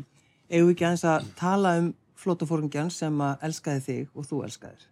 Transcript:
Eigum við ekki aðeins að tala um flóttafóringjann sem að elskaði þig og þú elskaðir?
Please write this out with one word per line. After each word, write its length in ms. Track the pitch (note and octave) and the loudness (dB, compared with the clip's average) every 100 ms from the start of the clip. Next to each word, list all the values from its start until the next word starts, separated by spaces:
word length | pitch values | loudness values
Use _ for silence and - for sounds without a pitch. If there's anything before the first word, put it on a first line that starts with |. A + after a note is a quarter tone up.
| C#3+ _ _ _ - | -6 _ _ _ -2
Eigum 180 | E3+ F3 | 4 6
við 60 | |
ekki 120 | F3 E3+ | 6 2
aðeins 180 | F3 | 2
að 220 | E3+ D#3 C#3+ | 2 2 0
tala 420 | - F3 G3 G3 E3+ | -4 0 2 2 2
um 120 | E3+ - _ | 0 -4 _
flóttafóringjann 760 | - - F3 D3+ D#3+ D3+ C#3+ D#3+ | -8 -4 -2 -2 -2 -2 -4 -6
sem 260 | E3+ D#3+ D3+ | -4 -4 0
að 240 | C#3+ C#3 | -2 -2
elskaði 400 | D#3 D#3+ - C#3 | -6 -8 -4 -4
þig 260 | C3 A#2+ C#3 | -4 -6 -8
og 100 | - | -12
þú 200 | D3 D3 | -8 -6
elskaðir? 420 | G#2 - A2 - _ | -6 -10 -18 -20 _